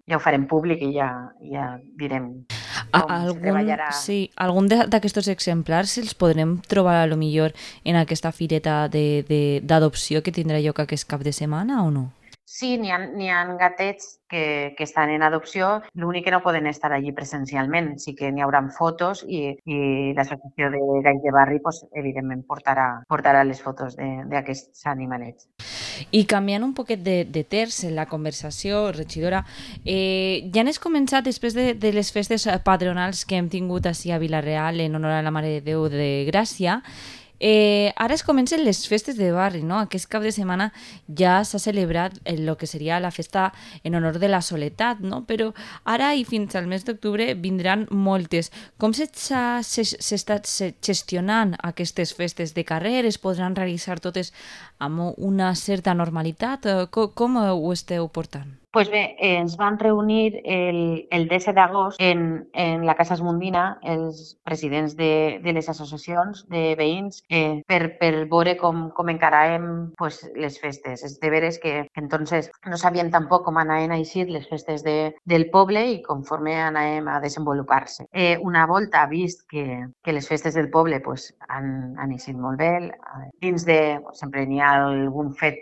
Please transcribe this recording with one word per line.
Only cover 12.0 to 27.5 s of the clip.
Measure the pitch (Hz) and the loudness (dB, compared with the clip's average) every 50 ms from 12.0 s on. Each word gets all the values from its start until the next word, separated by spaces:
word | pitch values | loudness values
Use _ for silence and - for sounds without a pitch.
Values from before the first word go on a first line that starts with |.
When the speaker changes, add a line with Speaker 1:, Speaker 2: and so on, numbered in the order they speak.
| 127 131 - _ _ - - - _ - | -2 -6 -8 _ _ -20 -20 -20 _ -18
Speaker 1:
Sí, | - - 254 254 247 233 | -12 -6 -4 -2 -2 -2
n'hi | 220 196 | -2 -2
ha, | 180 180 | -2 -2
n'hi | 190 - 143 202 196 185 | -4 -4 -6 -6 -2 0
ha | 180 175 175 180 180 | 0 0 0 0 0
gatets | 175 180 180 180 180 190 196 202 196 - - - _ _ - | 2 2 2 2 2 -2 -2 -4 -6 -10 -20 -20 _ _ -6
que, | 175 170 156 151 151 147 143 143 143 | -4 -2 0 0 0 -2 -2 -4 -4
que | - | -6
estan | 156 147 - 160 151 151 | -6 -2 0 0 2 2
en | 156 151 | 2 4
adopció, | 156 156 160 160 160 - - 196 185 185 208 214 214 - - | 4 4 2 2 -2 -4 -2 0 2 2 0 0 -4 -8 -10
l'únic | 170 170 170 180 180 175 | -6 -4 -4 -2 -2 0
que | 190 | 0
no | 185 180 | 0 2
poden | 180 180 165 160 151 | 2 2 0 2 0
estar | 147 147 - - 151 | -2 -4 -2 -2 -2
allí | 147 139 139 143 139 | -2 -2 -2 -4 -6
presencialment, | 147 143 139 - 143 135 135 143 135 135 135 160 170 170 151 143 135 | -8 -8 -8 -6 -6 -6 -4 -2 -2 -2 0 0 0 0 -2 -6 -8
sí | - 151 139 - | -10 -12 -8 -6
que | 139 139 | -4 -4
n'hi | 135 143 | -2 0
hauran | 143 139 139 143 135 135 135 | 0 2 2 2 2 0 -2
fotos | - 170 165 165 165 175 180 196 - | 0 0 0 0 0 -2 -2 -2 -4
i, | - - 185 160 143 139 139 143 - | -8 -6 -6 -4 -4 -4 -6 -8 -8
i | 160 147 143 139 139 135 135 139 139 139 | -6 -2 0 0 0 0 0 -2 -2 0
l'Associació | 147 139 139 147 135 - 135 - - 143 139 139 | -2 -2 -2 -4 -10 -12 -12 -4 -2 -2 0 0
de | 139 139 139 139 139 139 | 0 0 2 2 4 4
Gats | 143 139 139 | 4 2 4
de | 147 143 | 2 4
Barri, | 135 139 139 135 147 147 | 6 6 6 6 4 0
pues, | 143 160 156 - - - - | -2 -2 -4 -6 -10 -12 -10
evidentment, | 151 139 135 135 135 131 131 127 131 131 - | -6 -6 -4 -4 -4 -6 -6 -6 -8 -8 -8
portarà, | 143 - - - 135 135 131 127 120 120 123 | -8 -4 -2 0 0 2 2 0 -2 -6 -6
portarà | - 156 143 139 143 139 139 135 | -4 -2 0 4 6 6 6 6
les | 135 131 127 | 4 0 -6
fotos | - 135 131 - 135 127 123 | -8 -8 -8 -6 -8 -10 -8
de, | - 135 135 131 131 131 | -8 -8 -8 -8 -8 -8
d'aquests | 131 143 143 135 139 135 135 - _ _ - - 151 | -6 -4 -4 -4 -4 -8 -10 -10 _ _ -8 -6 -6
animalets. | 139 131 131 127 127 120 120 117 - _ _ _ _ - - - - - - - - - 143 - | -4 -4 -6 -6 -6 -8 -8 -12 -16 _ _ _ _ -18 -16 -14 -12 -10 -10 -10 -10 -12 -6 2
Speaker 2:
I | - 214 202 | 2 4 4
canviant | - 214 196 196 202 202 208 233 | 4 2 2 2 0 0 0 -2
un | 262 262 | -2 -4
poquet | - 240 - 226 196 175 | -4 -4 -4 -4 -2 0
de, | 190 185 175 170 | 0 2 2 0
de | - 143 156 147 | 0 -2 -4 -4
terç | - | -2